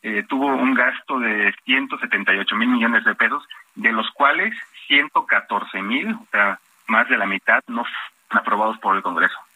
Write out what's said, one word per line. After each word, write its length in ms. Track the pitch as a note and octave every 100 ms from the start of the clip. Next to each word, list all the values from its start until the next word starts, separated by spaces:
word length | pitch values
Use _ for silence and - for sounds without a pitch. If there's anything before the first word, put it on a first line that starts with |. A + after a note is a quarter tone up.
eh, 220 | A2 G#2 G2+
tuvo 160 | C3+ C#3
un 280 | C3 B2+ B2+
gasto 440 | B2 - - C3+
de 340 | A#2 G#2 G2+ - -
ciento 340 | C3 C3+ -
setenta 340 | A2+ G2+ G2+
y 40 | G2
ocho 180 | G2 G#2
mil 140 | A#2+
millones 340 | B2 A#2 A2+
de 120 | B2 -
pesos, 300 | A2+ C#3 - - - -
de 160 | G#2+
los 180 | A2 A2
cuales 440 | - C#3+ D#3+ G3+ A3 - - -
ciento 380 | C#3+ D3+ E3+ -
catorce 560 | G3+ - G#2 G2+ G2
mil, 320 | G2 B2+ G3+
o 140 | A3 -
sea, 260 | G2+ G2+ F#2+ _ _ -
más 220 | A2+ A#2
de 80 | B2
la 80 | G2
mitad, 360 | G2 - A#2 -
no 160 | A#2
fueron 580 | A#2 - - _ _ A#2+
aprobados 360 | A#2 G#2 G#2+ A2
por 160 | G#2 F#2+
el 60 |
Congreso. 340 | F#2 E2 E2 - -